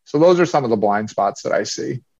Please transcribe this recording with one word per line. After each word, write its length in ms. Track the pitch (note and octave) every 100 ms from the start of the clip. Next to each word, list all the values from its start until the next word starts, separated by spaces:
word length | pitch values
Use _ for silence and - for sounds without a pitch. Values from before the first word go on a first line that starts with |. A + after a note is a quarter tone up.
So 160 | _ D3
those 200 | E3+ F3+
are 40 | E3+
some 200 | D3+ B2+
of 40 |
the 80 | A2
blind 320 | G#2 G2+ A2
spots 340 | - G2+ -
that 100 | -
I 100 | -
see. 380 | - - C3 C3+ - _